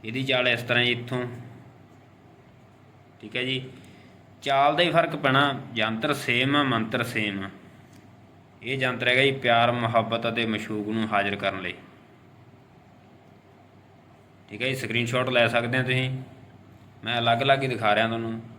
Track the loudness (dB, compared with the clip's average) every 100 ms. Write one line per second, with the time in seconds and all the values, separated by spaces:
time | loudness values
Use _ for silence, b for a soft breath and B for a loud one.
0 | -8 -6 0 2 2 0 2 2 2 0
1 | -4 -6 -6 -10 -16 -20 -20 -20 -20 -20
2 | -20 -20 -20 -20 -20 -20 -20 _ -20 -20
3 | -20 -20 -12 -8 -4 -6 -8 -18 B B
4 | B B -20 -12 -2 2 4 4 2 2
5 | 0 0 2 4 2 -2 -8 -4 -2 -2
6 | -4 -4 0 0 2 2 2 0 -2 -4
7 | -4 -2 -4 -4 -8 -14 -20 -20 -20 -20
8 | -20 -20 -20 -20 -20 -14 -6 -2 0 0
9 | 2 4 4 2 2 4 4 2 2 0
10 | 0 -2 -2 -2 -2 -2 -4 -6 -4 -4
11 | 0 0 0 -2 -4 -4 -8 -10 -16 -20
12 | -20 -20 -20 -20 -20 -20 -20 -20 -20 -20
13 | -20 -20 -20 -20 -20 -20 -20 -20 -20 -20
14 | -20 -20 -20 -20 -16 -6 -4 -4 -2 -2
15 | 0 0 0 2 4 2 0 -2 0 0
16 | -2 -6 -10 -18 -20 -20 -20 -20 -20 -14
17 | -4 0 2 2 4 2 2 0 2 4
18 | 2 0 -4 -8 -12